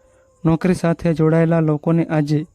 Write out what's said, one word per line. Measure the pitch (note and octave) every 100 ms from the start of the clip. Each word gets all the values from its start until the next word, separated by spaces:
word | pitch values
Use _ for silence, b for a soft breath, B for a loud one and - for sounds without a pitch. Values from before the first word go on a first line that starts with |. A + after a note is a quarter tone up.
| b b b _
નોકરી | E3 E3 F3+
સાથે | F3+ E3+ E3 E3+
જોડાયેલા | D#3 D#3 E3 E3 E3
લોકોને | D#3 D3+ E3+ E3
આજે | D#3+ D#3 D3 D3+ F3+